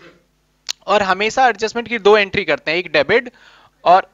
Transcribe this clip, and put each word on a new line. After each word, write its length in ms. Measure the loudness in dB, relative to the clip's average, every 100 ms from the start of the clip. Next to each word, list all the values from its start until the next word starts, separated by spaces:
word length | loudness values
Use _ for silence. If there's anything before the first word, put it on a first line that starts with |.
| -20 _ _ _ _ _ -16 -12 -2
और 160 | 0
हमेशा 460 | 0 -2 -4 0 0
adjustment 400 | 0 -6 -6 -8
की 100 | 0
दो 180 | 4 4
entry 280 | 2 -4
करते 260 | -4 -4 -4
हैं, 80 | -6
एक 140 | -2
debit 400 | -2 0 0 -2 -14 -20 _ _ _
और 260 | 2 2 2